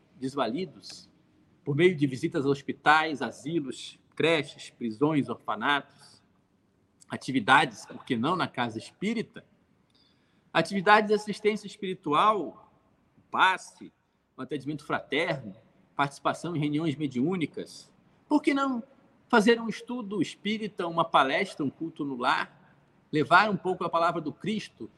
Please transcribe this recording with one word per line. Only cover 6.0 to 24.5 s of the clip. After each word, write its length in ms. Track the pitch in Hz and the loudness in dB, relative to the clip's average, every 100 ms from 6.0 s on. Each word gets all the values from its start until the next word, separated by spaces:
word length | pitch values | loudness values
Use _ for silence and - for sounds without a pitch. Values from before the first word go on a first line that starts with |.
| - _ _ _ _ _ _ _ _ _ - | -20 _ _ _ _ _ _ _ _ _ -14
atividades, 720 | 120 - 127 104 139 - - | -12 -4 -2 6 6 4 -4
por 200 | - - | -18 -16
que 120 | - 117 | -4 -2
não, 200 | 139 180 | 0 0
na 120 | 131 | -2
casa 300 | - 120 110 | -2 -4 -4
espírita, 640 | - - 196 240 165 - _ _ _ _ _ _ _ _ _ _ _ | -14 -6 -4 -4 -6 -12 _ _ _ _ _ _ _ _ _ _ _
atividades 560 | - 220 196 190 220 208 | -2 0 0 6 6 6
de 60 | |
assistência 520 | 208 208 190 208 214 202 | 0 -2 -2 0 -2 -8
espiritual, 1080 | - 185 185 151 151 208 208 131 - - _ _ _ _ _ - | -10 -8 -6 0 4 4 2 -4 -12 -20 _ _ _ _ _ -6
passe, 640 | 117 185 180 - - 95 _ _ _ _ - | 2 2 2 -8 -20 -20 _ _ _ _ -16
um 40 | |
atendimento 440 | 131 147 131 156 - | -8 -8 -6 -8 -4
fraterno, 640 | 139 - 139 180 147 110 - _ _ _ | -6 -2 -2 -2 -4 -8 -18 _ _ _
participação 640 | - 143 - 156 123 165 156 | -4 -4 -2 -6 -4 -6 -2
em 40 | |
reuniões 360 | 147 147 165 135 | -2 0 -2 -2
mediúnicas. 920 | 143 123 151 190 143 - 85 - - _ _ _ - | -4 -2 -2 -2 -4 -8 -14 -16 -20 _ _ _ -2
Por 140 | 294 | 0
que 140 | 320 | 2
não 280 | 277 277 247 - _ _ _ - | 0 -2 -4 -8 _ _ _ 2
fazer 320 | 233 208 233 | 4 6 4
um 80 | 226 | 0
estudo 540 | - - 247 202 208 | -10 -8 -10 -6 -4
espírita, 640 | - - 202 214 214 - 170 | -4 -4 -4 -4 -6 -6 -4
uma 180 | 165 | 0
palestra, 600 | 160 165 135 165 196 - | 2 4 4 0 -2 -4
um 60 | 135 | -6
culto 340 | - 160 - | -4 -10 -8
no 120 | 143 123 | -8 -2
lar, 400 | 127 165 185 _ _ _ _ _ - | 0 0 -4 _ _ _ _ _ -4
levar 380 | 151 - 175 214 | -2 4 6 6
um 60 | 190 | 0
pouco 280 | 185 175 | -2 -4
a 60 | 170 | -2
palavra 300 | 165 170 170 | 0 0 0
do 120 | 147 | -6
Cristo 580 | - 175 | -6 -6